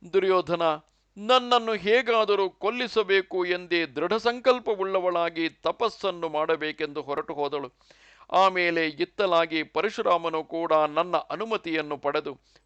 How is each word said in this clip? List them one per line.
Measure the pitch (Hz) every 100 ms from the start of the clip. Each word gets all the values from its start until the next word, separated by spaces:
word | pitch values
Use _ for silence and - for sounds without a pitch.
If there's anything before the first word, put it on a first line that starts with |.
| 170
ದುರ್ಯೋಧನ, | 185 190 185 156 170 165 151 - _ _ -
ನನ್ನನ್ನು | 214 254 247 240 226
ಹೇಗಾದರೂ | 220 180 233 240 226 208 202 190
ಕೊಲ್ಲಿಸಬೇಕು | - 190 240 247 220 196 196 185 185 180
ಎಂದೇ | 180 180 170 160
ದೃಢ | 127 170
ಸಂಕಲ್ಪವುಳ್ಳವಳಾಗಿ | 220 233 240 247 247 226 208 190 190 180 175 170 165 165
ತಪಸ್ಸನ್ನು | - 165 175 233 - 196 175 165
ಮಾಡಬೇಕೆಂದು | 151 160 160 156 147 156 147
ಹೊರಟು | 135 143 156
ಹೋದಳು. | 147 143 143 131 _ _ _ - - -
ಆಮೇಲೆ | 180 190 185 175 170 160
ಇತ್ತಲಾಗಿ | 147 175 - 196 170 165 160
ಪರಶುರಾಮನು | 151 - 196 214 208 175 165 160
ಕೂಡ | - 165 165
ನನ್ನ | 156 151 147 180 165
ಅನುಮತಿಯನ್ನು | - 156 220 214 170 160 151 143
ಪಡೆದು | 143 151 147 131 _ _